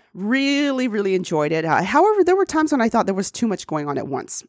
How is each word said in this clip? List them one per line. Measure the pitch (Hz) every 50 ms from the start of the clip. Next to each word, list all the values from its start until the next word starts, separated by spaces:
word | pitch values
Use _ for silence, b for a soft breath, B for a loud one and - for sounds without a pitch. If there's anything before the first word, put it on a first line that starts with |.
| - _
really, | _ 180 190 208 247 269 277 277 285 277 294 285 269 254 254 247
really | 208 214 202 196 190
enjoyed | 185 175 - 175 151 147 147
it. | 156 160 160
Uh, | 160 147 - 180
however, | 190 226 294 359 427 427 403 339
there | 349 370
were | 392 381
times | - - 320 311 311
when | 302 262
I | 226 226
thought | - 226 196
there | 190 196
was | 185 196 -
too | - - 240
much | 226 190 170 - -
going | 160 151 147 147
on | 139
at | 131 - 127
once. | 135 127 - - - - -